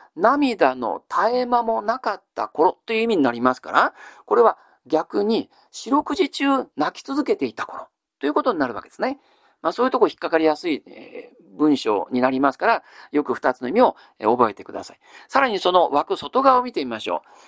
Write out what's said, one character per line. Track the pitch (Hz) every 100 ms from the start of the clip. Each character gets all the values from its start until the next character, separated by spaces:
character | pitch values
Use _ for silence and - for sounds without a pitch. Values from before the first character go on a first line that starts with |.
| - 151
「涙 | 208 285 277 208 143
の | 127 117 - -
絶 | - 208 247
え | 240
間 | 240
も | 226 220
な | 208 247
か | 233
っ | 196 _
た | - 214
頃」 | - 330 - -
と |
い | 220
う |
意 | 233
味 | 196
に |
な | 135
り | 120
ま | 127
す | 131
か | -
ら、 | - 262 - - -
こ | -
れ | 220
は | 226 - _ _ 127
逆 | 156 - -
に | 208 214 - _ _
四 | - 220
六 | 285 294 294
時 | 302
中 | - 277 269 - -
泣 | 151 -
き | -
続 | 269
け | 269 214
て |
い | 127
た | - -
頃 | - - _ _ _
と | 143
い |
う |
こ | 302
と | 285
に | 180
な | 131
る |
わ | 101
け | -
で |
す | -
ね。 | 247 - _ _ _ _
ま | 160
あ、 |
そ | -
う | 254
い |
う |
と | -
こ | 175
引 |
っ | -
か | 165
か | 160
り |
や | 156 151
す | 180
い、 | 139 -
え | - - - -
ー、 | _ - -
文 | 151 139
章 | 113 101 -
に | 123
な | 127
り | 131
ま | 139
す | -
か | 208
ら、 | 220 - - -
よ | 147
く | 131
二 | 120 143
つ | -
の | 123
意 |
味 | 202
を、 | 240 - - -
え | 107
ー、 |
覚 | 123 113
え |
て | 98
く | 95
だ | 95
さ | -
い。 | - _ - -
さ | 269
ら | 262
に、 | 196
そ | 185
の | 180 160
枠 | 143 160 156
外 | 143 -
側 | 269 254
を |
見 | 247
て | 185
み | 131
ま | 113
し | -
ょ | 87
う。 | - -